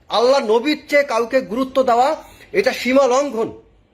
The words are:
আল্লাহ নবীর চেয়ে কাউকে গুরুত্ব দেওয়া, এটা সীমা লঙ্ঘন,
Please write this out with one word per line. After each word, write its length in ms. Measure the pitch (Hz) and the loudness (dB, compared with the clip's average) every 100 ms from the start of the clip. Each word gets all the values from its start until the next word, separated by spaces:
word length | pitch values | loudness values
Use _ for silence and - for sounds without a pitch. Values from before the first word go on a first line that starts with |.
| _ | _
আল্লাহ 300 | 185 240 277 | 0 2 2
নবীর 380 | 233 226 254 254 - | 2 0 0 -4 0
চেয়ে 160 | 294 | 0
কাউকে 380 | 285 226 233 262 | 0 -2 -2 -2
গুরুত্ব 420 | 180 226 262 269 | -2 -4 -4 -2
দেওয়া, 320 | 254 233 262 311 - - - | 0 2 2 -2 -8 -20 -6
এটা 220 | 175 226 | -2 -2
সীমা 340 | 226 240 262 269 | -2 0 2 2
লঙ্ঘন, 440 | 254 285 220 202 - - _ _ | 2 -2 -4 -8 -10 -20 _ _